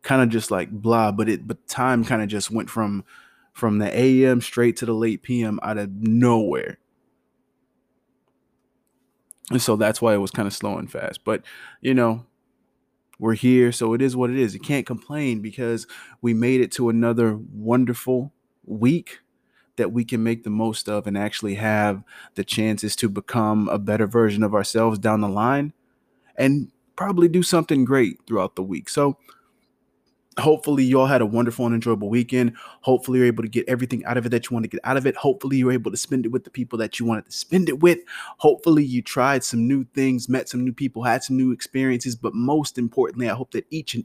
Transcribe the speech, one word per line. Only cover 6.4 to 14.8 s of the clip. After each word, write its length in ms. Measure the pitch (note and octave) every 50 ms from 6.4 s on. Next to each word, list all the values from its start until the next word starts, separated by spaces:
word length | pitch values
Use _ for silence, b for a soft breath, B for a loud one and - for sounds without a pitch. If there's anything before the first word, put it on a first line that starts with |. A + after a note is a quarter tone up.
| G#2+ F#2 D2 C2 - - - _ _ _ _ _ _ _ _ _ _ _ _ _ _ _ _ _ _ _ _ _ _ _ _ _ _ _ _ _ _ _ _ _ _ _ _ _ _ _ _ _ _ _ _ _ _ _ _ _ _ _ - _ _ -
And 100 | A#2 B2
so 160 | A2+ - A2
that's 240 | G#2 A2 G#2+ A2 -
why 140 | A#2+ A2+ G#2+
it 40 | G2+
was 120 | G2 F#2+
kinda 200 | - - G#2 G2
slow 280 | - - - G#2 G2 E2+
and 120 | - -
fast. 340 | - - - - - - _
But, 180 | G#2+ A2 - B B B B B B B B
you 100 | - B2+
know, 320 | C3 B2+ A#2+ A2+ A2+ A#2 A#2+ _ _ _ _ _ _ _ _ _ _ _ _ _ _ _ _ _ _ _
we're 160 | G#2 A2 A2+
here, 360 | G#2+ - B2+ B2+ B2+ B2 A#2+
so 220 | A#2+ - A#2+ A2+
it 80 | A#2 A#2+
is 160 | C3+ C3+ B2
what 140 | B2+ B2+ B2
it 80 | B2 C3+
is. 160 | B2+ G#2+ F2+
You 60 | F#2+
can't 260 | - - D3 C#3